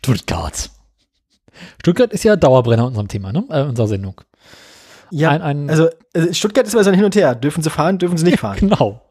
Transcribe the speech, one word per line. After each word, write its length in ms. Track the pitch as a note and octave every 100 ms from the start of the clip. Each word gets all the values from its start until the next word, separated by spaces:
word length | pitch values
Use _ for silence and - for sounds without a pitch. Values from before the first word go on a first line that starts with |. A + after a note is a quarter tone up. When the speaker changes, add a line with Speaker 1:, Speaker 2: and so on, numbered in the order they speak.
Speaker 1:
Stuttgart. 640 | - A2 - E2+ D#2 - - _ _ _ _ _ _ _ _ - - _
Stuttgart 320 | - F3 A#3+
ist 120 | G3+
ja 120 | G#3+ G#3
Dauerbrenner 460 | D3+ C3 A#2+ A#2
in 60 | B2
unserem 200 | A2+ G2+
Thema, 240 | G#2 F#2+
ne? 120 | C3 C4+
Äh, 120 | D#3
unserer 240 | C#3+ A#2+ G#2+
Sendung. 320 | G2+ G2 - _ _ _ - - - - - _
Speaker 2:
Ja, 200 | D#3+ D#3
Speaker 1:
Ein, 120 | D3
ein 280 | D#3+ C#3+ C#3+
Speaker 2:
also, 180 | D#3 E3 - _
äh, 180 | F3+ E3+
Stuttgart 320 | E3+ G#3 - G#3+
ist 80 |
immer 80 | A#3
so 60 | G3
ein 60 | F#3+
Hin 80 |
und 100 | G#3
Her. 200 | G#3 D#3
Dürfen 280 | A#2 C#3+ D#3
sie 80 | D#3
fahren, 280 | - D#3+ F#3+
dürfen 180 | F3+ F3
sie 80 |
nicht 160 | E3 B3
fahren? 180 | G#2+ G2
Speaker 1:
<laughs> 20 |
Genau. 400 | G3 G3+ A2+ G#2 _